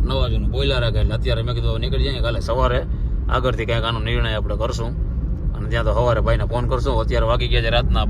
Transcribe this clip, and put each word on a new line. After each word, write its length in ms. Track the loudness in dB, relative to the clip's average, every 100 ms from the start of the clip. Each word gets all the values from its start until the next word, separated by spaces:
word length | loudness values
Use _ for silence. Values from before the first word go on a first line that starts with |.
| 0
નવા 220 | 0 0
જૂનું 180 | 0 0
બોલ્યા 300 | 0 0 2
રાખે. 180 | 2 2
એટલે 140 | 2
અત્યારે 280 | 2 0 0
મેં 120 | 0
કીધું 260 | 0 0 0
નીકળી 260 | 0 0 0
જઈએ 140 | 0 0
કાલે 140 | -2
સવારે 400 | -2 2 2 2 -2 -2 -2 -2 0
આગળથી 320 | 0 0 0 0
કંઈક 180 | 0
આનો 160 | 0 -2 -2
નિર્ણય 220 | 0 0 -2
આપણે 200 | -2 -2
કરશું 320 | -2 -2 -4 -4 -4 -2 -2 -2 -2
અને 120 | -4 -2
ત્યાં 160 | 0 0
તો 60 | 2
સવારે 220 | 2 2 2
ભાઈને 200 | 2 0
ફોન 120 | -2 0
કરશું. 240 | 0 0 0
અત્યારે 260 | 0 0 2
વાગી 240 | 0 0
ગયા 120 | 0 2
છે 40 | 0
રાતના 300 | 2 2 2